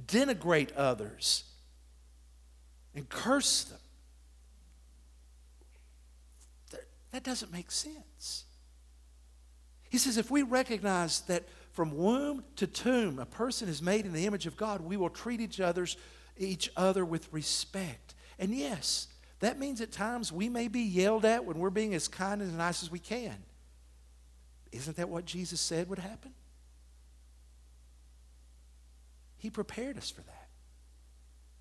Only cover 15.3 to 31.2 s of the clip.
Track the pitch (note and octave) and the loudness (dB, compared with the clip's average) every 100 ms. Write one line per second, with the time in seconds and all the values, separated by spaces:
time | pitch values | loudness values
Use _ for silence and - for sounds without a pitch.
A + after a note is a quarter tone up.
15.3 | A#3+ A3+ - F3+ F3 F3 - - - - | -4 -4 0 0 2 -2 -4 -10 -20 -20
16.3 | - F#3+ F3+ - - F#3 F#3+ F3+ D#3+ - | -6 -4 -2 -2 4 4 4 2 -2 -4
17.3 | D#3 D3 - - G3 F#3 A#2 - - - | -6 -2 -2 -2 -4 -6 -8 -16 -20 -20
18.3 | - F#3+ B3 C#4 F#3 - - - - - | -4 -2 0 -2 -2 -2 -2 -4 -14 -20
19.3 | - G#3 C4+ C#4 B3 A3+ - G#3 A#3+ G3+ | -2 0 0 -4 -4 -6 -2 -2 -2 -4
20.3 | D#3+ A3 A#3+ A#3 A3+ A3+ F3+ F#3+ A3 A3 | -2 -2 0 -2 0 2 6 6 8 6
21.3 | A#3 G#3+ D#3+ F#3 G3 A3 F3 - - F#3 | 6 2 0 2 2 2 0 -2 -2 -2
22.3 | G#3 G3 E3 E3+ E3+ F3 F3 - A#3 A3+ | -2 -2 0 0 0 -4 -8 -6 -6 -6
23.3 | G2+ - - - - - - - - - | -10 -14 -20 -20 -20 -20 -20 -20 -20 -20
24.3 | - - - - A2+ C#3 D#3 F3 E3+ F3 | -20 -20 -20 -14 -10 -8 -6 -4 -4 -6
25.3 | F3 F3 E3+ - E3 F3 F#3+ F#3 A3+ C4+ | -6 -6 -4 -2 -2 -2 -6 -8 -12 -18
26.3 | - - - - - - - - - - | -20 -20 -20 -20 -20 -20 -20 -20 -20 -20
27.3 | - - - - - - - - - - | -20 -20 -20 -20 -20 -20 -20 -20 -20 -20
28.3 | - - - - - - - - - - | -20 -20 -20 -20 -20 -20 -20 -20 -20 -20
29.3 | - A3 A3 G3+ - B3+ C4 - - - | -12 -10 -6 -6 -4 -6 -6 -10 -12 -16
30.3 | - - - - - - - - - | -20 -20 -20 -20 -20 -20 -20 -20 -20